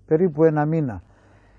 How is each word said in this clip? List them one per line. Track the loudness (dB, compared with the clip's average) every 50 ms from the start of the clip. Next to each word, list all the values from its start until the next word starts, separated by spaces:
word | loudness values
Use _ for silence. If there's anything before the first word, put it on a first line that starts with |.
| _
περίπου | -2 0 0 0 0 0 2 2
ένα | 2 2 0 0
μήνα, | -2 -2 -2 -4 -4 -8 -10 -16 _ _ _ _ _ _ _ _ _ _